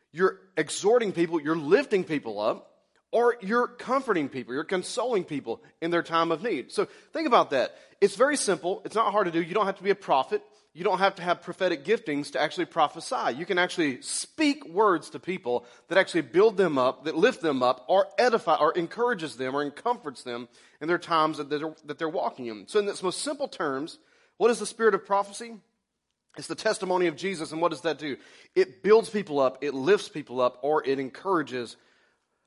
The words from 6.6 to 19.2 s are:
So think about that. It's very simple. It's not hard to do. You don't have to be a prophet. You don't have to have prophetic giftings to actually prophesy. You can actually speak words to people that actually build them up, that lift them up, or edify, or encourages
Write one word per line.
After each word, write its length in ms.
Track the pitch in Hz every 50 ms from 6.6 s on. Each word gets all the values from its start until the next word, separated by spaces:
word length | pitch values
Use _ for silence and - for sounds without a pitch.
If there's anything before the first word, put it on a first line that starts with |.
| 110 -
So 140 | - 208 190 - - - _ _
think 140 | - 302 320
about 240 | 294 240 190 156 -
that. 260 | 143 127 107 - - - - _ _ _
It's 160 | 202 196 -
very 220 | 180 254 285 294
simple. 460 | - - 208 180 151 160 175 202 220 -
It's 80 | 190 -
not 180 | 214 226 202
hard 140 | 196 214 196
to 60 | 175
do. 100 | 160 165
You 140 | 175 160 185
don't 100 | 220 196
have 120 | 196 190
to 60 | - 175
be 60 | 202
a 60 | 185
prophet. 480 | 190 - 185 156 135 - - 208 208 - _ _ _ _ _ _
You 120 | 151 180
don't 140 | 214 185 180
have 160 | 196 196 196
to 60 | 180
have 200 | 170 180 170 170
prophetic 420 | - 185 165 - 190 180 165 143 139
giftings 480 | 170 226 226 - 160 147 143 139 -
to 80 | - -
actually 240 | 147 156 - - -
prophesy. 680 | - - 165 160 - - 165 - - - - 220 147 120
You 100 | 135 175
can 120 | - 190
actually 440 | 175 180 170 - - 160 143 123 -
speak 640 | - - - - - - _ - 311 285 285 302 - 160
words 400 | 165 190 220 208 175 156 - -
to 100 | - 131
people 460 | - 170 190 175 - 123 123 120 - - - - _ _
that 80 | 170
actually 240 | 190 180 - - 165
build 340 | 147 123 113 180 208 226 196
them 220 | 185 190 165 147
up, 260 | 135 123 131 131 - 139
that 140 | 160 135
lift 240 | 160 190 254 - -
them 200 | 170 156 135 127
up, 220 | 123 123 131 - - -
or 180 | 180 196 190 - -
edify, 380 | - 240 254 226 208 - 170 156
or 160 | - 147 160
encourages 640 | 156 180 170 160 - 208 240 247 240 175